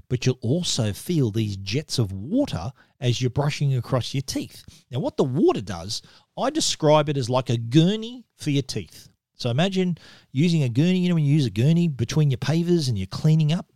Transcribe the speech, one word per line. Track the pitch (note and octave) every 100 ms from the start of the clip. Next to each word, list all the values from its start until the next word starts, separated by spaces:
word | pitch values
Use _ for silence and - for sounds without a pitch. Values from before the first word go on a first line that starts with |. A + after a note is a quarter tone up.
| -
but | B2
you'll | B2+ -
also | A2 E3 E3+ - G#2+
feel | F#2 - E3+ A#2+
these | G#2+ G#2+ G2
jets | G2 B2 D#3 -
of | G2+
water | G2 A#2 A#3+ C#4+ - G2 - _ -
as | B2+ A#2
you're | B2+
brushing | C#3+ D3 - C#3+ C3
across | - C3 -
your | C#3
teeth. | - D4 - - - - -
Now, | B2
what | B3+ -
the |
water | D3 C3 E4 B3
does, | G2 F2 F2+ - - - _ -
I | A#3
describe | D#4 - - D3+ D3+ D3
it | C#3
as | A#2
like | B2+ -
a | A#2
gurney | A#2 D3 E3+ A3 A3 B3 - -
for | -
your | C#3
teeth. | - A2 E2+ - - _ _
So | - A#2+
imagine | B2 F#3+ F#3 F#3 E3 - - _
using | C3 F3 E3
a | B2+
gurney, | A2+ E3+ F#3
you | F3+
know, |
when | E3+
you | C#3+
use | D3+ B2+
a |
gurney | F#2+ C3+ E3 F3
between | B2+ A#2 D#3 D3
your | B2+
pavers | - D#3+ E3+ F3 C3
and | G#2
you're | F#2+
cleaning | - D#3 D#3+ D3+
up, | E3+ -